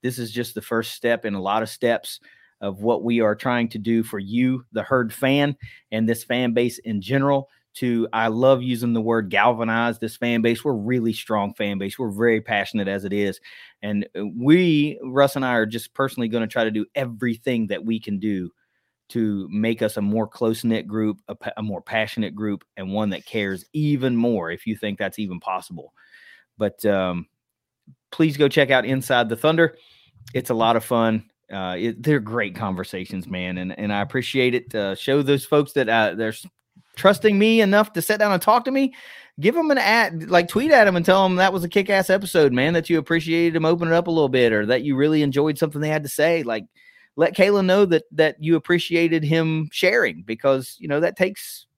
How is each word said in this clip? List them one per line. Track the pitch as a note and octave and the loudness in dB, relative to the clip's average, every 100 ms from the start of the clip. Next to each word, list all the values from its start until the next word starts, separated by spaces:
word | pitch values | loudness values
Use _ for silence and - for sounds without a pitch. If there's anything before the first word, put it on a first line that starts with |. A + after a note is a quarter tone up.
This | B2 B2 | -6 -6
is | A2+ | -8
just | A2+ A#2 - | -6 -8 -8
the | |
first | - A2+ A2+ | -4 -4 -4
step | - A#2+ A#2 | -4 -2 -2
in | A2 G2+ | -2 -4
a | |
lot | F#2+ G#2+ | -2 -2
of | A2 | -2
steps | - A#2+ A2+ - - _ _ _ _ | -4 -2 -2 -4 -16 _ _ _ _
of | G2+ F#2+ | -10 -4
what | G#2+ A2+ | 0 0
we | A#2 A#2 | 0 2
are | A2 G#2+ | 2 0
trying | C3 B2 A#2 | -2 -2 -2
to | A#2 | -4
do | G#2+ A2+ | -2 -2
for | A2+ G#2 | -2 -8
you, | G2 A#2 B2+ C3 B2+ | -6 -2 0 -2 -6
the | A#2 | -8
Herd | A2+ C3 A#2 | 0 0 0
fan, | - C3 C#3+ C#3+ C#3+ - - _ | -2 0 2 0 -4 -14 -20 _
and | A2 A2+ | -2 0
this | A2+ | -2
fan | - A#2+ B2 | -4 -2 0
base | A#2 B2 - | 0 -2 -4
in | - G#2 | -8 -8
general. | F#2 C#3 C#3 C#3 C#3 _ _ - | -2 -2 0 0 -4 _ _ -6
To, | B2+ A#2 A2 | -2 -2 -2
I | A2+ A2+ | 0 0
love | A2 C3 C3 | 2 4 4
using | B2+ A#2+ A#2+ | 2 -4 -2
the | A#2 | -2
word | A2 A2+ G2+ | 0 0 0
galvanize | G2 A2 A2+ A2+ A2+ A#2 A2 | 2 2 2 -2 0 -2 -2
this | A2+ - | -8 -4
fan | A#2+ A#2 | -2 0
base. | A#2 A#2 | 0 0
We're | D3 | -2
a | A#2 | -4
really | G#2 B2 A#2 | -2 -2 -2
strong | A2+ - G#2+ G2+ | -4 -4 -2 -2
fan | - G2+ G2 | -4 -4 -4
base. | G2 - | -6 -6
We're | A#2+ | -8
very | G2 A#2 A2+ | 0 2 2
passionate | G#2+ G#2+ G2 A2 G2 | 0 -4 -2 -4 -2
as | G2 G2 | -4 -4
it | |
is. | G2+ G2+ F#2+ - - - _ | -2 -2 -4 -14 -20 -20 _
And | G#2 G#2 - - G#2 A2 | -6 -4 -4 -8 -8 -4
we, | B2+ E3+ F3+ D3+ D3 C#3 | 4 4 6 2 0 -4
Russ | B2+ C3 C#3 C#3 | -6 2 2 2
and | C3 | 0
I, | |
are | A#2+ A2 | 0 0
just | A#2 - | -4 -12
personally | - C3+ - A#2 | -4 -4 -2 -4
gonna | A#2 A2+ | -2 -2
try | B2 | -2
to | A2+ | -2
do | G#2+ G#2 - | -2 -4 -6
everything | B2+ A2+ A#2+ A#2 - B2 G#2+ | -6 -4 -4 -4 -2 -2 -2
that | G2+ A2 | -4 -4
we | A2 | -6
can | - G2+ | -4 -4
do | G#2+ G2 F2 _ _ _ _ _ _ | -2 -4 -6 _ _ _ _ _ _
to | A#2+ A2 G2+ F#2+ | -2 -2 -2 -4
make | G#2 A2+ A2+ | -2 -2 0
us | A2 - | -2 -2
a | |
more | G2+ G#2+ G#2+ | -2 0 -2
close-knit | - A2+ A2+ A#2 A2+ - | -2 -2 0 -2 -2 -4
group, | A2 A2 G2 - | -4 -4 -4 -12
a | |
pa-, | - - - | -12 -12 -8
a | |
more | G#2+ F#2 | -8 -8
passionate | - A2+ G#2+ - G#2 G2+ | -4 -4 -2 -4 -6 -6
group, | G#2+ G2+ _ - | -6 -6 _ -14
and | F#2+ | -8
one | G2+ G#2+ | -4 -2
that | F#2 - | -4 -6
cares | A2+ G2+ F#2 - | -6 -4 -6 -8
even | D3+ D3+ D3 C3 A#2+ | -4 0 0 0 0
more | A#2+ A2 E2 | 0 0 -4
if | E2+ - | -8 -8
you | G#2+ | -6
think | G#2+ G2+ | -6 -4
that's | G2 - | -6 -6
even | G2+ F2+ | -8 -8
possible. | - F#2 - E2+ C2+ _ _ - - - _ _ | -8 -8 -8 -18 -18 _ _ -20 -20 -20 _ _
But, | G#2 - A2 | -4 -2 0
um, | G2 F#2 F2 - _ _ _ _ _ _ _ _ | 0 0 -4 -10 _ _ _ _ _ _ _ _
please | - D#3+ C#3 | 0 0 2
go | C#3+ | 2
check | D#3 C3+ | 4 4
out | C3 A#2 | 2 2
Inside | C3+ - B2 A#2 | -2 0 0 0
the | A2+ | 0
Thunder. | D3+ E3 D#3 - _ _ _ _ - B2+ | 2 4 2 0 _ _ _ _ -8 -8
It's | - | -4
a | A#2 | 0
lot | A2+ A2+ | 2 2
of | A2 | 0
fun. | A#2+ A2+ A2 - _ _ | 0 2 0 -6 _ _
Uh, | G2 F#2 F#2 | -10 -8 -4
it, | A2+ A2+ | -6 -4
they're | A#2 D3 | 0 0
great | G#2 A#2 G2+ | 0 -4 -4
conversations, | F2+ G#2+ F#2 - F#2+ F#2 F#2 F2+ | -4 -6 -4 -8 -10 -10 -10 -8
man, | F#2 F2+ F#2 | -8 -6 -6
and, | F#2 - | -8 -6
and | G#2 | -4
I | G2+ | -4
appreciate | G2+ C3 B2 C3 B2+ | -2 -4 -4 0 0
it. | B2 - A2 | 0 -4 -4
Uh, | G2 | -4
show | F#2+ - C#3 | -4 0 0
those | C#3 C#3+ | 2 0
folks | - D3 C#3+ | 2 0 2
that, | - A#2 | -2 2
uh, | A2+ G#2+ | 2 2
they're | F#2 A2 | 0 -6
s-, | A2 - _ _ _ _ - | -6 -16 _ _ _ _ 2
trusting | F#3+ G3+ G#3+ G3+ | 4 6 2 4
me | G#3+ A3+ | 4 4
enough | G#3 G3+ G#3 | 4 4 2
to | F3 | -2
sit | - G#3+ | -2 0
down | G#3 | 2
and | F#3 | 2
talk | - A#3+ A#3+ | 4 2 2
to | |
me. | C4+ C4+ C4 - - - - | 0 -2 -4 -20 -20 -20 0
Give | D#3+ E4+ | 0 2
'em | D#4+ | 2
an | C4+ | 2
at, | G3 A3+ G#3+ E3 D#3 | 4 2 2 -2 2
like, | F3 F3 | 2 2
tweet | G#3 D4 | 0 4
at | C#4+ G#3 | 6 6
'em | F3+ | 4
and | |
tell | E3+ F#3+ F#3+ | 4 4 4
'em | F3+ | 4
that | F#3+ | 2
was | F#3+ | 2
a | E3+ | -2
kick-ass | G3+ F#3+ G3 F#3 | -2 2 0 2
episode, | F#3+ G3 F3+ C#3+ | 0 2 4 4
man, | B2 C#3 | 4 2
that | E3+ D#3+ | 0 0
you | E3 | -2
appreciated | C#3+ E3 D#3+ E3 E3+ E3 | 0 -2 0 0 2 2
'em | D#3+ | 2
opening | E3+ E3+ E3 | 2 2 2
up | F3 | 2
a | |
little | E3 C#3+ | 2 2
bit, | B2+ A#2+ | 4 4
or | G#2+ G#2+ | 4 2
that | B2 | 0
you | C#3+ C3+ | 0 0
really | D3 D#3 | 2 2
enjoyed | D3 C3+ D#3 D3 | 2 2 0 0
something | D#3+ D3 | -2 -2
they | D3+ | -2
had | D#3 | -2
to | C#3+ | -4
say. | - D#3 E3+ | 0 2 2
Like, | A#2+ A2 - _ - _ _ - | -2 -6 -8 _ -20 _ _ 0
let | E3 G3 | 0 4
Kayla | G3 G3+ F#3 | 4 4 4
know | F#3+ G3+ | 4 4
that, | E3 - | 2 0
that | D3+ D#3 D3 | 2 2 2
you | D#3 E3 | 0 0
appreciated | - F3 - E3+ E3+ E3 D3+ | 2 0 2 0 2 0 2
him | D#3+ D#3+ D#3+ D#3 | 2 2 -2 -4
sharing, | - F3+ A3+ D#3 A2+ | 0 2 2 0 -4
because, | G2 A2+ C#3 C3+ B2+ - | -10 -2 0 0 -2 -14
you | D#3+ | -4
know, | C#3+ | -2
that | E3+ - | -2 0
takes | F#3 G3+ - - _ | -2 -2 -14 -16 _